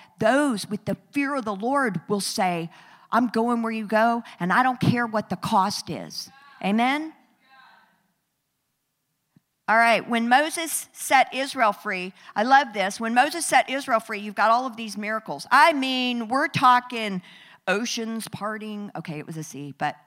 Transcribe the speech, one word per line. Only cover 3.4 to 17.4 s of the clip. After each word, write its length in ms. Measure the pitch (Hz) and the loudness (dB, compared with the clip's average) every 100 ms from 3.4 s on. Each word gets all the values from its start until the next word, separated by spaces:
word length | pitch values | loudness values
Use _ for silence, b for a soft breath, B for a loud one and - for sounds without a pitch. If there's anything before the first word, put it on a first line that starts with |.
| 233 240 | 0 0
where 100 | 226 | -2
you 140 | 220 208 | -4 0
go, 380 | 214 233 233 - B | 2 2 2 -4 B
and 120 | 175 | 0
I 100 | 226 | 2
don't 180 | 254 254 | 2 2
care 260 | - 240 233 | 2 2 0
what 220 | 214 208 | -2 -4
the 60 | 185 | -6
cost 540 | - 214 196 - - | 0 2 2 -2 -6
is." 400 | 131 82 - - - - - | -10 -10 -12 -14 -16 -20 -8
Amen? 520 | 185 220 247 294 311 - _ _ _ _ - _ _ _ _ _ _ _ _ _ _ _ _ _ _ _ _ _ _ _ - | -2 2 2 0 -4 -12 _ _ _ _ -20 _ _ _ _ _ _ _ _ _ _ _ _ _ _ _ _ _ _ _ 0
All 80 | 220 | 4
right, 320 | 233 214 - | 6 4 2
when 200 | 233 233 | -2 4
Moses 600 | 254 311 330 330 - - | 4 4 -2 -6 -6 -8
set 400 | - - 269 - | -12 2 4 4
Israel 400 | 254 269 269 220 | 0 -4 0 0
free, 400 | 196 208 185 185 - B | 0 -4 -6 -8 -12 B
I 80 | - | -2
love 300 | 233 269 269 | 4 4 4
this. 260 | 208 190 202 | 0 -2 -2
When 160 | 226 | 0
Moses 320 | 240 285 330 - | 2 2 0 2
set 240 | 277 - | 2 2
Israel 300 | 269 269 226 | -2 0 -2
free, 180 | - 208 | -2 -8
you've 160 | 208 | -6
got 160 | 196 214 | 0 2
all 160 | 233 262 | 2 0
of 100 | 220 | -6
these 200 | 226 196 | -10 -8
miracles. 500 | 208 220 - 147 - | -6 -6 -6 -10 2
I 220 | 269 330 | 6 6
mean, 560 | 294 262 254 247 240 226 | 4 0 0 -2 -2 -2
we're 200 | 262 320 | -2 0
talking 720 | - 254 247 247 233 214 185 - B | 2 4 4 2 -6 -4 -6 -8 B